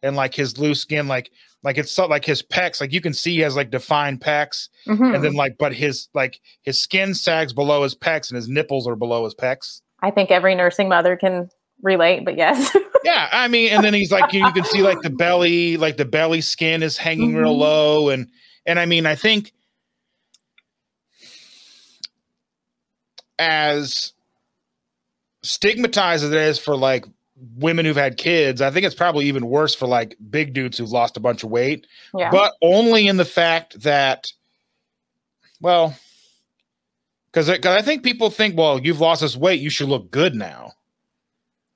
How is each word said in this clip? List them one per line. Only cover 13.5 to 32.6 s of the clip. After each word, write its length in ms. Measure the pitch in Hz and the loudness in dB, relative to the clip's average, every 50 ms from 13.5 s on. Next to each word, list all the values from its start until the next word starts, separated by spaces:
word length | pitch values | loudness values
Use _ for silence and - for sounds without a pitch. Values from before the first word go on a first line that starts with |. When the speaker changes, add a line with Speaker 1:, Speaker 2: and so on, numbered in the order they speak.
| 240 233 226 220 | 2 2 2 2
Speaker 1:
and 140 | 208 208 214 | 2 2 2
then 80 | 214 | 2
he's 180 | 208 208 196 165 | 2 0 0 2
like, 220 | 196 190 208 - | 2 2 2 2
you, 140 | 196 196 196 | 2 2 2
you 60 | 196 | 2
can 120 | 165 185 170 | 2 0 -2
see, 160 | - - 202 | 0 2 2
like, 200 | 190 196 180 165 | 4 4 2 0
the 80 | - 156 | -2 -4
belly, 680 | 131 127 170 175 180 175 175 170 175 170 175 170 165 | -2 0 2 2 2 2 2 2 2 2 0 0 0
like, 220 | 156 160 156 135 151 | 0 -2 -2 -2 -2
the 80 | 139 | -2
belly 340 | 123 127 156 160 165 165 165 | -2 0 0 2 2 0 -2
skin 420 | 151 - - - 165 160 165 165 | -2 -4 -4 -2 -2 0 0 0
is 140 | 160 156 147 | -2 -4 -4
hanging 380 | - - 165 160 160 156 156 156 | -4 -4 -4 -2 0 0 0 0
real 160 | 160 156 156 | 2 2 2
Speaker 2:
Mm-hmm. 80 | 151 143 | 2 2
Speaker 1:
low. 480 | 151 151 156 156 151 151 151 151 151 143 | 2 2 4 4 4 4 2 2 2 0
And, 220 | 135 131 123 - _ _ _ _ _ _ - | 0 -2 -4 -10 _ _ _ _ _ _ -4
and 160 | 170 170 175 | -2 0 0
I 60 | 175 | 0
mean, 180 | 170 170 165 160 | 2 2 2 2
I 100 | 156 151 | 0 0
think 380 | - - 220 220 208 208 - _ _ _ _ _ _ _ _ _ _ _ _ _ _ _ _ _ _ _ _ _ _ _ _ _ _ _ _ _ _ _ _ _ _ - - - - - - - - - - - _ _ _ _ _ - - _ _ _ _ _ _ _ _ _ _ _ _ _ _ _ _ _ _ _ _ _ - - _ _ - | 0 0 0 0 0 -2 -6 _ _ _ _ _ _ _ _ _ _ _ _ _ _ _ _ _ _ _ _ _ _ _ _ _ _ _ _ _ _ _ _ _ _ -20 -20 -20 -20 -20 -20 -20 -20 -20 -20 -20 _ _ _ _ _ -20 -20 _ _ _ _ _ _ _ _ _ _ _ _ _ _ _ _ _ _ _ _ _ -20 -20 _ _ -4
as 760 | 165 160 156 156 151 151 147 147 143 127 - - - - - _ _ _ _ _ _ _ _ _ _ _ _ _ _ _ _ _ _ _ _ _ _ _ _ _ | -2 0 0 0 0 0 0 -2 -4 -6 -6 -8 -8 -10 -14 _ _ _ _ _ _ _ _ _ _ _ _ _ _ _ _ _ _ _ _ _ _ _ _ _
stigmatized 840 | - - - - 196 208 240 233 240 - - 208 190 175 170 156 147 | -10 -8 -4 0 0 0 0 0 -2 -2 0 0 0 2 0 0 0
as 60 | 147 | 0
it 60 | 151 156 | 0 2
is 200 | 156 156 151 151 | 2 0 0 -2
for, 180 | - 151 143 | -2 -4 -2
like, 280 | 131 131 135 131 123 - - _ _ _ _ _ 131 127 117 113 123 | 0 2 2 2 0 -4 -8 _ _ _ _ _ -20 -20 -20 -8 -2
women 260 | 147 165 165 170 160 | 0 0 2 2 0
who've 100 | 156 147 | 0 2
had 200 | 143 139 131 113 | 0 0 0 -2
kids, 460 | - - 170 175 165 147 135 127 120 | -4 -2 0 2 2 2 2 0 0
I 80 | 139 135 | 0 0
think 160 | 139 180 202 | 0 0 -2
it's 80 | 175 - | -2 0
probably 320 | - 175 175 151 147 143 | 0 0 0 0 0 0
even 220 | 143 139 131 120 117 | -2 -2 -2 -2 0
worse 260 | 135 147 156 147 - | 0 0 0 0 -2
for, 120 | - 131 | -2 -2
like, 300 | 123 123 120 117 107 - - 107 104 | 0 0 0 -2 -4 -10 -18 -12 -6
big 240 | 123 151 151 143 123 | -4 -4 -4 -4 -4
dudes 240 | 135 127 123 - - | -6 -6 -6 -6 -8
who've 120 | 117 104 | -6 -4
lost 280 | 117 120 117 117 - 113 | -2 0 0 -2 -2 -2
a 20 | |
bunch 220 | 113 123 113 101 117 | -2 -2 -2 -4 -4
of 60 | 110 | -4
weight, 360 | 113 117 127 139 151 147 - _ _ - - - - | -2 0 0 0 -2 -6 -10 _ _ -20 -18 -10 -6
Speaker 2:
Yeah. 140 | 185 175 170 | -4 -2 2
Speaker 1:
but 240 | 175 196 208 202 - - | 2 2 2 2 0 2